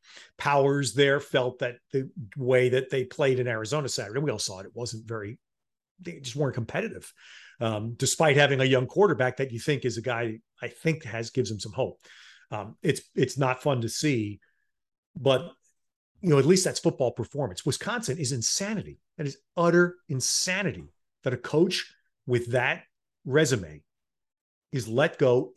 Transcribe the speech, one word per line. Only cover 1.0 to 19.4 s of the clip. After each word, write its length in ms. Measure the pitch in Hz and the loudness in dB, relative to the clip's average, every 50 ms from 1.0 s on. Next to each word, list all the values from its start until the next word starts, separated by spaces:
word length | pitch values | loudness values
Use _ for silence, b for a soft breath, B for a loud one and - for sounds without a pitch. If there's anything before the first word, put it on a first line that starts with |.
| 143 139 139 143 | 4 4 4 2
felt 400 | 139 - - 135 123 123 - - | 0 0 0 0 0 0 -2 -4
that 180 | 135 123 120 - _ _ - | -6 -6 -6 -10 _ _ -4
the 160 | 135 131 180 - 175 113 - - | -4 -4 -4 -10 -14 -14 -12 -8
way 340 | 143 127 123 127 127 127 123 | -4 0 4 4 4 4 4
that 200 | 123 131 131 - | 2 2 0 0
they 160 | 143 135 127 | -2 -4 -4
played 340 | - - - 147 135 127 127 | -4 -2 0 0 2 2 0
in 80 | 120 | 0
Arizona 400 | 123 113 110 110 104 143 151 139 | -2 -4 -4 -4 -4 -4 -2 -2
Saturday, 320 | 120 - 131 110 98 110 - | -4 -6 -6 -6 -6 -4 -4
we 120 | 156 139 | -2 -2
all 80 | 113 104 | -2 -4
saw 200 | - - 98 92 | -6 -8 -8 -10
it, 60 | 98 | -14
it 100 | - - | -14 -10
wasn't 320 | 113 120 110 117 110 113 | -10 -10 -8 -10 -10 -10
very, 320 | 113 113 110 101 104 131 - _ _ _ _ _ _ _ _ _ _ _ - | -10 -8 -8 -8 -10 -12 -14 _ _ _ _ _ _ _ _ _ _ _ -16
they 180 | 175 170 160 160 | -14 -14 -14 -12
just 160 | 135 123 113 | -12 -8 -4
weren't 200 | 143 147 127 - | -2 -2 -2 -2
competitive. 560 | 123 113 - - 170 220 208 - - - - - B B B B B B B B B | -4 -6 -6 -4 -6 -4 -6 -8 -12 -16 -18 -20 B B B B B B B B B
Um, 320 | 117 113 110 107 110 117 117 | -2 -2 -2 -2 -6 -6 -6
despite 420 | - 135 - - - 165 151 131 | -2 -2 0 2 4 4 4 6
having 240 | 147 143 139 139 127 | 6 6 4 4 2
a 40 | 131 | 2
young 220 | 131 131 127 127 | 4 4 2 2
quarterback 500 | - - 170 208 202 147 110 127 127 - | 0 2 4 4 4 4 2 0 0 0
that 140 | - 139 127 | -2 -6 -6
you 80 | 117 113 | -6 -6
think 240 | - 156 147 131 - | -2 -2 -2 0 0
is 120 | 123 107 | -4 -4
a 40 | 117 | -4
guy 380 | 113 127 120 117 120 113 110 113 _ _ _ - | -4 -4 -2 -2 -2 -4 -6 -8 _ _ _ -14
I 80 | 123 117 | -14 -14
think 340 | - - - 165 156 156 - | -10 -4 -2 -2 -2 -2 -6
has, 260 | 110 107 113 117 113 | -8 -6 -6 -6 -4
gives 220 | - 135 120 107 | -2 -2 -2 -2
him 80 | 110 98 | -2 -8
some 140 | - 107 - | -8 -8 -4
hope. 260 | - 120 95 - _ B B B B B B B B B B | -2 -2 -2 -4 _ B B B B B B B B B B
Um, 240 | 123 104 98 110 - _ | -10 -8 -8 -10 -10 _
it's, 200 | - 165 - - - _ - | -2 -2 -2 -2 -4 _ -2
it's 220 | - 139 - - | -2 -2 0 0
not 240 | 135 139 127 127 - | 0 0 0 0 0
fun 200 | - 147 135 120 | 0 0 0 0
to 80 | 117 113 | -2 -4
see, 500 | - - 156 151 135 113 104 104 104 - _ _ _ _ _ _ _ _ _ _ _ _ _ _ - | -4 -2 0 0 0 0 -2 -4 -8 -12 _ _ _ _ _ _ _ _ _ _ _ _ _ _ -8
but, 360 | 160 123 135 131 127 147 - - _ _ _ _ _ _ _ _ _ _ _ _ _ | 0 2 2 2 2 0 -6 -16 _ _ _ _ _ _ _ _ _ _ _ _ _
you 80 | - 175 | 2 4
know, 100 | 143 139 | 4 6
at 60 | 127 | 6
least 180 | 156 190 185 - | 6 6 4 4
that's 160 | 151 120 - | 0 -2 0
football 320 | - 170 160 - 131 117 | 0 0 0 0 0 -2
performance. 540 | - - 110 - - 143 139 98 90 - - | -2 -4 -8 -8 -6 -6 -6 -6 -6 -6 -4
Wisconsin 520 | 151 120 - - 202 233 240 226 247 - | -4 -4 -4 -4 -6 -6 -4 -4 -4 -4
is 140 | 180 147 113 | -4 -4 -4
insanity. 680 | 139 117 117 - - - 196 208 226 190 - - - - _ _ _ | -2 -2 -2 -2 -2 -2 -4 -4 -4 -6 -8 -10 -14 -20 _ _ _
That 100 | - 151 | -8 -6
is 100 | 135 - - | -6 -8 -10